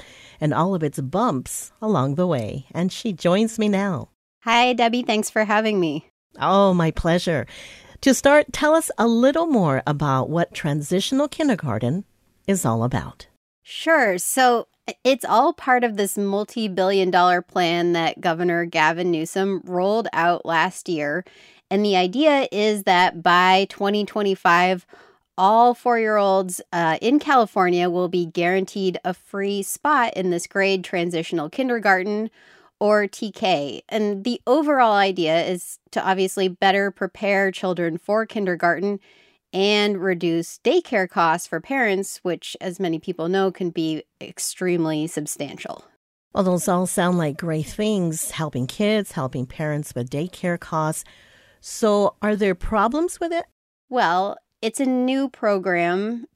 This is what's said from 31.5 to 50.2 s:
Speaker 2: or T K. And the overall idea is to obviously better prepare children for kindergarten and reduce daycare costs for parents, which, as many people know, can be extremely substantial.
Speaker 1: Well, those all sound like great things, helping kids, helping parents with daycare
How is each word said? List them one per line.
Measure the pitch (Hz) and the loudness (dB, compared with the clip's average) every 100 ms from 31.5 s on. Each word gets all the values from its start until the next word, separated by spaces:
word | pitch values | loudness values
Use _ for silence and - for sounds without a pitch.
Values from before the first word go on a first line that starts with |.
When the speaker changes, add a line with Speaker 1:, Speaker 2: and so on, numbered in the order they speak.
| - 262 240 208 185 185 208 220 - - - _ - | -4 -2 0 2 2 2 -4 -4 -10 -20 -20 _ -2
Speaker 2:
or | 208 214 202 | 2 2 0
T | - 220 | -4 -12
K. | - 196 160 143 90 - | -4 0 0 -2 -10 -6
And | 220 208 202 | -2 -2 -2
the | 202 240 - | -4 -4 0
overall | 269 302 277 233 | 2 2 4 4
idea | 202 196 180 156 165 | 4 2 2 0 0
is | 170 180 - - _ | 0 -4 -8 -18 _
to | - - | -4 0
obviously | 190 190 - 190 | 0 0 0 -2
better | 180 196 196 196 | 0 0 2 0
prepare | - 190 - 202 196 196 | -4 -8 -4 -2 0 0
children | 180 185 175 170 160 | -2 -4 -2 -2 -4
for | - 208 220 | -2 -2 -2
kindergarten | 220 190 175 175 156 202 202 - _ _ _ _ | -4 -4 0 0 0 -2 -4 -10 _ _ _ _
and | 185 196 208 208 196 | -2 2 2 0 0
reduce | 190 175 170 165 170 - | -2 0 0 -2 -4 -4
daycare | - 349 - 214 185 | 0 0 0 -2 -2
costs | - 165 165 - | 0 2 0 -4
for | 160 | -8
parents, | - 269 226 190 196 - | -4 -2 0 0 -4 -8
which, | 180 165 - - | -6 -6 -8 -12
as | 190 175 | -10 -4
many | 185 160 | -4 -4
people | - 180 165 | -6 -6 -2
know, | 190 190 | 0 0
can | 180 180 | -2 -4
be | 170 160 156 - - | -2 -2 -4 -8 -16
extremely | - - - - 180 175 160 156 160 | -16 -10 -10 -4 -2 0 0 -2 -4
substantial. | 165 147 - 143 - - - - _ _ _ _ | -6 -8 -8 -10 -10 -12 -14 -18 _ _ _ _
Speaker 1:
Well, | - | -2
those | 185 180 185 | 0 0 0
all | 180 180 | 0 0
sound | - 180 180 | 0 0 0
like | 156 139 | 0 -4
great | 170 160 151 | -4 -4 -6
things, | - 214 208 170 160 - | -4 -2 0 -2 -4 -8
helping | - 156 131 127 | -6 -6 -4 -6
kids, | - 208 214 196 | -2 0 0 -2
helping | - 135 139 127 | -6 -6 -6 -8
parents | - 151 147 147 | -6 -6 -4 -6
with | - 123 | -8 -6
daycare | 143 | -6